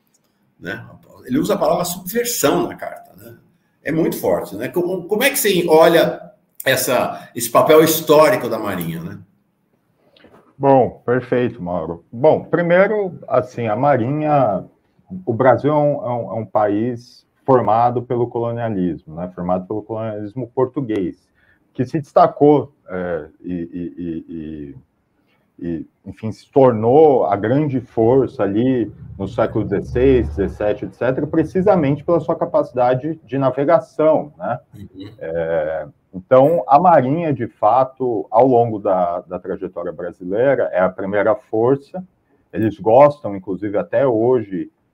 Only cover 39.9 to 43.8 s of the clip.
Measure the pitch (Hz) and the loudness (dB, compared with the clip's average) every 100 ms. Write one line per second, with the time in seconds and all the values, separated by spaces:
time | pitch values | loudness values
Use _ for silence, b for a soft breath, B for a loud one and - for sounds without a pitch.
39.9 | 80 87 - 90 104 135 104 101 90 92 | -10 -12 -10 -6 0 2 2 0 0 0
40.9 | 95 98 101 95 104 - 110 120 139 - | -2 -4 0 0 -2 -2 0 0 0 -4
41.9 | 185 185 _ _ _ _ 85 110 98 101 | -16 -16 _ _ _ _ -4 -4 -2 4
42.9 | 123 147 147 107 98 98 92 104 98 | 6 6 4 -8 -10 -8 -8 -4 -4